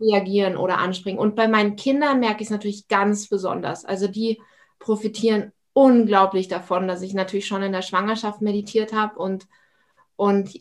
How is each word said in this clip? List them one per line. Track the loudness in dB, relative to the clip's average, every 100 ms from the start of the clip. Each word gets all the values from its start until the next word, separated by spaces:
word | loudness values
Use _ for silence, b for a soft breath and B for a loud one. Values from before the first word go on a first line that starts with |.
reagieren | 2 2 2 0 0 0
oder | -2 0
anspringen. | -2 -4 -6 -2
Und | 0 2
bei | 2
meinen | 2 2 0
Kindern | 0 0 2 2
merke | 0 -2
ich | -4
es |
natürlich | -6 -6 -8 -2
ganz | 0 2 0 -2
besonders. | -4 -2 -4 -6 -8
Also | -6 -4 -4
die | -2 -4 -4 b b b b
profitieren | -4 -2 -4 0 2 2 -2 _ _
unglaublich | 6 8 8 6 4 4 2 -4
davon, | -6 -2 -2 -2
dass | -4
ich | -4
natürlich | -4 -2 -4 -4
schon | -4
in | -2
der | -4
Schwangerschaft | -2 -2 0 -2 -4 -4
meditiert | -2 -2 -2 -2 -2
habe | -2 -2 -4
und, | -6 -6 -10 _ _ _ _ _ _ -2
und | 2 2 0 -6